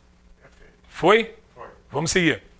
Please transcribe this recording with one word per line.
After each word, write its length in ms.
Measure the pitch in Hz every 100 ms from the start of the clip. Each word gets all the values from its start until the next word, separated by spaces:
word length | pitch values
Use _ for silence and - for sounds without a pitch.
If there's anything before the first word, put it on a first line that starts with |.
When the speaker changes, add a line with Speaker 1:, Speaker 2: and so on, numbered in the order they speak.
| _ _ _ _
Speaker 1:
Perfeito. 320 | - - - _ _
Speaker 2:
Foi? 460 | - 165 226 220 - _
Speaker 1:
Foi. 140 | - - - _
Speaker 2:
Vamos 220 | 139 165
seguir. 320 | 185 165 110 -